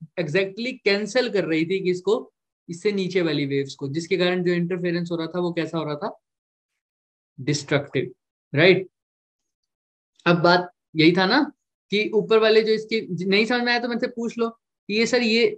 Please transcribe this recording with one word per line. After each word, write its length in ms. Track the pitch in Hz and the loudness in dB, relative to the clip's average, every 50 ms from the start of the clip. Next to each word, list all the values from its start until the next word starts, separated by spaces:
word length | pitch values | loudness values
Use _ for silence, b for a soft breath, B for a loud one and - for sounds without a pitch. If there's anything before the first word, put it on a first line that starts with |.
| 160 - - - | -18 -14 -8 -6
exactly 520 | 175 147 143 190 196 196 196 208 233 254 254 254 - | -6 -2 0 -2 -2 -2 -4 -8 -8 -8 -6 -4 0
cancel 460 | 208 196 202 214 202 - 254 247 240 | 0 0 0 -2 -2 0 0 0 0
कर 140 | 202 196 170 | 0 -2 0
रही 220 | 156 160 156 165 | 0 0 0 0
थी 180 | - 190 190 170 | 0 -2 -2 0
किसको? 480 | 180 180 180 - 196 220 254 262 - _ _ _ _ _ _ _ - | -2 -2 -2 0 0 0 0 -2 -8 _ _ _ _ _ _ _ -14
इससे 240 | 170 170 - 214 | -10 -4 -4 -2
नीचे 300 | 202 196 190 175 175 190 | -2 -2 -2 -2 0 0
वाली 240 | 175 160 147 147 143 | 0 0 0 -2 -2
waves 280 | 139 139 139 139 135 - | -2 -2 -2 -4 -4 -8
को, 140 | - 143 139 | -10 -8 -6
जिसके 280 | 135 165 165 165 196 | -6 -6 -4 -2 -2
कारण 280 | 170 180 180 180 185 175 | 0 0 0 0 0 0
जो 80 | 175 | 0
interference 560 | 180 175 175 170 190 170 175 180 170 175 175 170 | 0 0 0 -2 -4 -4 -2 -2 -2 -2 -4 -4
हो 60 | 170 | -4
रहा 100 | 160 160 | -6 -6
था, 140 | 156 165 180 | -6 -4 -4
वो 120 | 180 175 | -4 -2
कैसा 260 | 170 175 160 143 - 165 | -2 -4 -4 -4 -4 -6
हो 60 | 151 | -4
रहा 100 | 147 147 | -4 -6
था? 260 | 143 - 233 - _ _ _ _ _ _ _ _ _ _ _ _ _ _ _ _ _ _ _ _ _ _ _ _ - | -6 -6 -8 -10 _ _ _ _ _ _ _ _ _ _ _ _ _ _ _ _ _ _ _ _ _ _ _ _ -10
Destructive, 720 | 131 139 147 147 - - 151 135 - - - 135 127 - - _ _ _ _ _ _ - - | -4 -4 -4 -4 -2 -2 -2 -2 -2 -2 -4 -4 -4 -4 -8 _ _ _ _ _ _ -4 0
right? 340 | 143 160 190 180 175 190 - _ _ _ _ _ _ _ _ _ _ _ _ _ _ _ _ _ _ _ _ _ _ _ _ _ _ - | 4 6 6 6 4 2 -6 _ _ _ _ _ _ _ _ _ _ _ _ _ _ _ _ _ _ _ _ _ _ _ _ _ _ 2
अब 100 | 170 175 | 2 2
बात 360 | 151 156 175 180 180 - - _ _ _ _ - | 4 6 4 4 4 2 -2 _ _ _ _ 0
यही 160 | 156 156 165 | 4 4 6
था 140 | 175 190 190 | 6 4 2
ना 260 | 190 226 339 285 - - _ _ _ _ _ _ - | 4 4 2 2 0 -4 _ _ _ _ _ _ -4
कि 200 | 190 208 214 214 214 | -2 -2 -2 0 0
ऊपर 240 | 214 180 - 220 220 | -2 0 2 2 4
वाले 240 | 220 220 220 220 | 4 6 4 4
जो 100 | 220 220 | 4 2
इसके 280 | 220 220 220 - 233 220 | 0 -2 -2 -4 -4 -4
ज-, 260 | 196 175 180 165 185 | -4 -4 -8 -6 -2
नहीं 200 | 196 190 202 233 | 0 2 2 2
समझ 160 | 226 247 240 | 2 0 -2
में 100 | 240 240 | 0 0
आया 80 | 240 240 | 0 -2
तो 80 | 247 254 | -2 -4
मुझसे 180 | 240 226 254 | -4 -4 -4
पूछ 320 | 254 - 233 233 226 - 233 | -6 -6 -6 -8 -6 -4 -4
लो 100 | 233 226 | -4 -4
कि 460 | 226 _ _ _ _ _ _ - 202 | -6 _ _ _ _ _ _ -4 -2
ये 120 | 214 226 | 0 0
सर, 160 | - 254 247 | 2 2 0
ये 340 | 247 220 220 226 240 214 - | 2 2 2 2 2 2 0